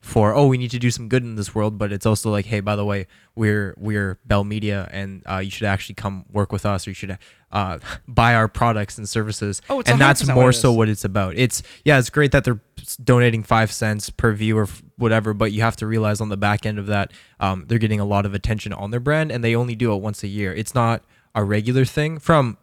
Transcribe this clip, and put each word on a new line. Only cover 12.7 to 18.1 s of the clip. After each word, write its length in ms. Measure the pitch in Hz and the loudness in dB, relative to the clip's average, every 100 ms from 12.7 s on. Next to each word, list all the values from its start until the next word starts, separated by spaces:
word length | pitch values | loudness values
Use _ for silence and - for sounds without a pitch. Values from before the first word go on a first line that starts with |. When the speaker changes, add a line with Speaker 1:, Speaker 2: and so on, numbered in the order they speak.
| - | -20
Speaker 1:
s-, 180 | - - | -14 -10
donating 460 | 123 123 123 113 | 2 6 6 2
five 260 | 104 113 110 | 0 2 2
cents 380 | - 110 107 - | 0 -2 -2 -6
per 220 | - 120 | -2 0
view 240 | 104 110 110 | 0 0 0
or 60 | |
f-, 180 | 101 - - - | 0 -6 -20 -4
whatever, 380 | 117 110 110 | 0 2 0
but 160 | 104 110 | 0 0
you 80 | 107 | 2
have 120 | 113 110 | 0 0
to 100 | 107 | -2
realize 320 | 110 107 104 | 0 0 0
on 80 | 107 | -4
the 60 | 98 | -2
back 300 | 104 104 110 | 0 0 -2
end 120 | 104 | -6
of 60 | 101 | -2
that, 260 | 104 98 - _ _ | -2 -2 -8 _ _
um, 240 | 98 95 - | -2 -2 -2
they're 100 | 117 | 0
getting 220 | 110 107 | 2 0
a 40 | |
lot 220 | 101 | 0